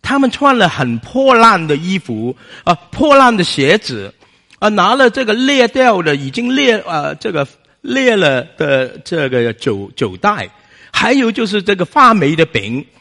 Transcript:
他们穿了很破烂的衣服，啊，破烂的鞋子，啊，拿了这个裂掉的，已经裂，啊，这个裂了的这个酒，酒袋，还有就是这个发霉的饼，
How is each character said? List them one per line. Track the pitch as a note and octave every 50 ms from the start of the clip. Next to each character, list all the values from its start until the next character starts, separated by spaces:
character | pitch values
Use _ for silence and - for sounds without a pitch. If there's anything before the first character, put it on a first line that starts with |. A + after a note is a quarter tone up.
他 | - - C4 C#4
们 | C4+ B3
穿 | - - C#4+ C#4 C4
了 | A#3 G3+ E3+
很 | - - C3+ B2 A#2 A2+
破 | - - - B3 C4+ C4+ B3
烂 | A3+ A#3 A3+ G#3+ F3+ E3
的 | D#3 D3
衣 | C#3+ E3 F3+ F#3+ F#3+
服， | - - A#2 G#2+ A2 B2 B2+ _ - - - - -
啊， | - F3 - - _
破 | - - C#4 D4+ C#4+
烂 | C#4 C4+ B3 A#3
的 | G3+ F3
鞋 | - - - C3+ C#3 F3
子， | A3 - - C3 G#2+ G2 G2+ - _ _ _ _ _ _ _ _ _
啊， | - G#3+
拿 | G#3+ G3+ F3 G3 A#3+
了 | C#4 C4 A#3+
这 | - C4+ C4
个 | G#3+ G#3
裂 | A#3 B3+ C4+ C#4+ C4+ B3+ -
掉 | - C4 C4 B3 A3 F#3
的， | E3+ D#3 D3
已 | C#3 C#3 C3+
经 | C3+ A#3 A#3+ A#3+ B3+
裂， | C4+ C#4+ B3+ A3+ G#3
啊， | - - E3+ D3+ C#3+ D3 D3
这 | D#3 - A3 F#3
个 | D3+ C#3 - _ _ _ _ _ _ _
裂 | C#4 B3 C4+ C4 B3 A3+
了 | G3+ F3+ D3 C3+ B2+ B2 - _
的 | - - C#3+ C#3 C3 C3 B2 - -
这 | - - F3 E3 D3 C3
个 | B2+ B2 A#2+ A#2 A2
酒， | _ - C3+ G#2+ G2 G2 G2 -
酒 | - - G#2 F#2
袋， | F2+ - G#3 G#3 F3 G2+ F2 _ _ _ _ _ _ - -
还 | - - - A3+ B3+
有 | C#4 B3+ A3+
就 | G#3 B3+ A#3+
是 | G3 G3 G#3 F#3
这 | G3+ G3+
个 | F#3 F3+
发 | - - D4 C4+ A#3+ A3+
霉 | G#3 D3+ C#3 D#3+
的 | D#3+ E3
饼， | - - A2+ G2 G#2 A#2 C3+ D3+ _ _ _